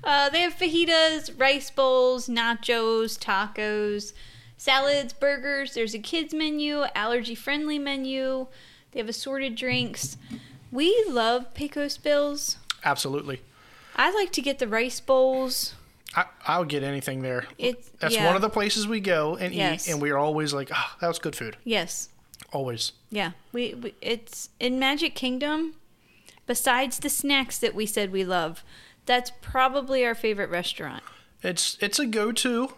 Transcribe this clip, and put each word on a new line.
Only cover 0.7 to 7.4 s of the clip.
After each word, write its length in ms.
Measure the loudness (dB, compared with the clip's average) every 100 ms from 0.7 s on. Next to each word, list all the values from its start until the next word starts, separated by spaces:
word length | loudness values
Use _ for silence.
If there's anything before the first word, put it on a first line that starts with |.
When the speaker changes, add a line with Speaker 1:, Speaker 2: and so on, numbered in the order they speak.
| 4 6 6 6 2 -6 2
Speaker 1:
rice 300 | 4 4 -2
bowls, 560 | 2 4 6 4 2 -2
nachos, 880 | 0 0 0 2 2 4 2 0 -4
tacos, 920 | 0 0 0 -4 -2 0 0 -2 -6 -16 -20 -20 -20
salads, 560 | -6 2 2 4 0 -2
burgers. 640 | 0 0 2 -2 -2 -2
There's 200 | -2 -4
a 40 | -4
kids 340 | -4 -4 -2
menu, 500 | -2 -2 0 -2 0 -2
allergy-friendly 840 | -2 0 0 -2 -8